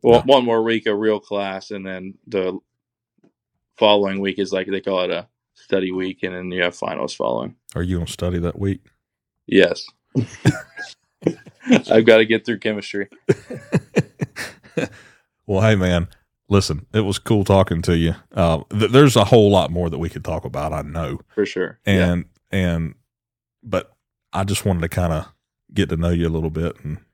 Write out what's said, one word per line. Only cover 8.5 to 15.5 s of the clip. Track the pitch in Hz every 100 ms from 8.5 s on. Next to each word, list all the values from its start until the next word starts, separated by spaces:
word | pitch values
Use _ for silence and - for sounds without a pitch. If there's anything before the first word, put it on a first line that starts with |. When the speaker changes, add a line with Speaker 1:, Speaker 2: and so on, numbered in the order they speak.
| -
Speaker 2:
week? | 98 92 _ _ _ _ _ _ -
Speaker 1:
Yes. | 98 87 87 - _ _ 131
<laughs> | 113 - - 762 - - 831 - _ _ - - - _ 254 254 -
I've | 113 113
gotta | 110 110
get | 113 -
through | 107
chemistry. | 110 104 - 101 98
Speaker 2:
<laughs> | - - - - - - 220 - - - _ - - - - _ - - - - _ _ _
Well, | -